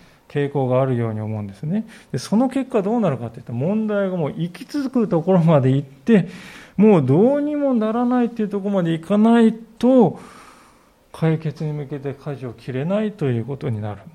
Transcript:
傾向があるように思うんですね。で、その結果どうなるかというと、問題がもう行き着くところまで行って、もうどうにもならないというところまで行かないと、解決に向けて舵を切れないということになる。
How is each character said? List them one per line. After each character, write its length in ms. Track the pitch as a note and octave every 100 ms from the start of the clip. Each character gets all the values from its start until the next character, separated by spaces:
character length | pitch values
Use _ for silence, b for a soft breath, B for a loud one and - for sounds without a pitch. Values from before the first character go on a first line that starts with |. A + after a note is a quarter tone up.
| b b _
傾 200 | D3 C#3+
向 200 | C#3+ B2+
が 120 | B2+
あ 40 | C3+
る 100 | A#2+
よ 140 | A#2
う 40 |
に 60 | G#2+
思 220 | G#2+ A2
う 20 |
ん 40 | G2+
で 60 | G2
す 80 |
ね。 220 | D3+ G#3 A3 B B
で、 40 | C3+
そ 180 | - G#3
の 100 | C4
結 240 | C4+ C4
果 100 | A3
ど 100 | F#3+
う 80 | A#3+
な 80 | G3
る 80 | B2
か 120 | A#2
と 100 | -
い 20 |
う 20 |
と、 80 | -
問 340 | A#2 D#3 G#3+ G#3+
題 240 | G3+ G3
が 60 | F#3
も 120 | C#3+
う 60 | -
行 160 | E3+
き 120 | - -
着 240 | D4 C4+
く 180 | B3+ G#3+
と 120 | E3+
こ 120 | E3
ろ 60 | F#3
ま 200 | E3 D3+
で 120 | B2+
行 120 | C3+
っ 40 | C#3
て、 420 | - - G#3+ - B B B B B
も 220 | G#3+ F#3
う 60 | B2+
ど 300 | D3 A#3 C#4+
う 60 |
に 160 | D4 D4
も 160 | C#4+
な 180 | A#3+ G#3+
ら 140 | A#3 B3
な 180 | B3
い 60 | A#3+
と 120 | A#3+
い 40 | G#3
う 40 |
と 100 | G3+
こ 80 | G3
ろ 60 | G3
ま 80 |
で 100 | E3+
行 120 | E3 -
か 120 | G#3
な 240 | A3 A#3
い 120 | A3+
と、 680 | A3+ - - A#3+ C4 F3+ - B B B B B B B _ _
解 260 | - D#3+ D#3
決 280 | D#3 C3+ D#3
に 80 |
向 140 | D3+ C#3
け 120 | D3
て 140 | C3+
舵 320 | C3 D3+ C3 B2+
を 80 |
切 180 | A2 -
れ 140 | B2+ D#3
な 180 | G3+
い 80 | A3
と 140 | G3+ C#3
い 120 | A#2
う 40 | A2+
こ 120 | C3+
と 120 | D3
に 120 | A2
な 120 | G#2+
る。 60 | G2+ -